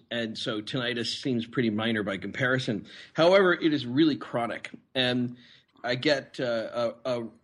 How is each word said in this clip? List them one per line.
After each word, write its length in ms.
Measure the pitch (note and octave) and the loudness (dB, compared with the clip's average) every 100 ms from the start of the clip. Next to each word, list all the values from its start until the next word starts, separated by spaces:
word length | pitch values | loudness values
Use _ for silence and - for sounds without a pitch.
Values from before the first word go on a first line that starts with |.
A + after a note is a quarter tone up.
| - | -8
And 260 | A#2 A2 G#2 | -6 -6 -6
so 240 | C3 G#2+ | -6 -6
tinnitus 600 | G#2+ C3+ A#2+ A#2+ A2 - | -4 -4 -4 -4 -4 -4
seems 240 | C#3+ A#2+ A#2 | -2 -2 -2
pretty 240 | - A#2 | 0 0
minor 320 | G#2 A2+ A2 | 0 0 0
by 160 | G2+ G2 | -2 -4
comparison. 680 | G2 - B2+ C3 B2+ G2+ - - - | -8 -4 0 0 0 -4 -6 -18 -8
However, 400 | - E3+ G3 F#3 | 2 6 8 6
it 180 | E3+ E3 | 4 2
is 140 | D3 A#2+ | 2 0
really 300 | C3 D#3+ C3+ | 4 4 2
chronic. 560 | - B2 A#2 F2+ - - _ C3 | -2 -4 -4 -6 -12 -18 _ 0
And 400 | B2 B2 A#2+ A#2+ - - _ _ | 0 2 -2 -6 -20 -20 _ _
I 100 | A#2+ | -4
get, 460 | B2+ D3 C3+ - - | 0 2 0 -2 -6
uh, 520 | B2 A#2 G#2+ A#2+ A#2 - | -2 -2 -4 -2 -4 -4
a, 60 | C3 | -4
a, 140 | A#2+ A2+ - | -4 -6 -10